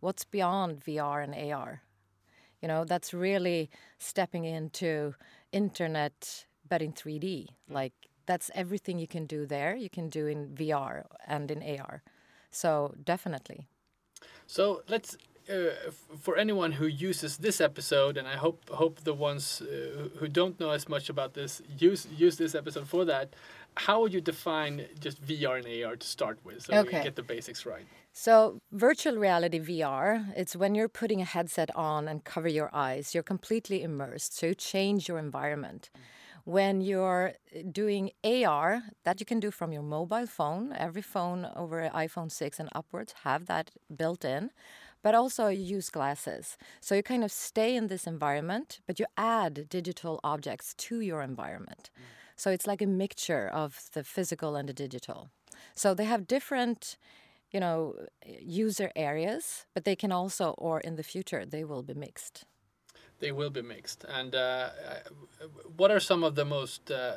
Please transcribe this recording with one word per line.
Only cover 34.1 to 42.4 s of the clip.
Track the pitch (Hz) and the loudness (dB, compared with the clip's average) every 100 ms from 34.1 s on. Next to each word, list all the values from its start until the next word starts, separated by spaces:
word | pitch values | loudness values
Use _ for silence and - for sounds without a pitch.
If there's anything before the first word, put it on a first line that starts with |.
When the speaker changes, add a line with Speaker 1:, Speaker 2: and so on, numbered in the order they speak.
| - - - | -6 -6 0
Speaker 1:
so | 165 | 0
you | |
change | 190 - 196 196 202 170 | 0 0 2 4 2 0
your | 165 | -4
environment. | 151 135 143 147 131 - - | -4 -2 -2 -2 -6 -12 -18
Speaker 2:
Mm. | - - - - 156 | -20 -20 -20 -20 -14
Speaker 1:
When | - 185 196 190 | 2 4 6 4
you're, | 190 190 185 180 185 - _ | 2 2 4 4 2 -2 _
uh, | 160 180 | -12 -6
doing | 190 214 202 190 - | 0 2 2 -2 -2
A | 220 254 | 2 4
R, | 202 147 165 233 220 - | 4 6 4 2 -2 -4
that | 170 190 | 0 0
you | 214 | 0
can | 233 | 0
do | 202 | 0
from | - 165 | -2 -4
your | 147 | -4
mobile | 147 151 170 220 240 | -2 -2 0 0 -2
phone, | - 147 175 262 - | 0 0 0 -4 -4
every | 175 180 | -4 -4
phone | - 196 175 180 180 - | -6 -2 -2 -2 -6 -6
over | 170 165 160 | -6 -4 -2
iPhone | 165 160 180 160 | -2 -2 -2 -6
six | - | -4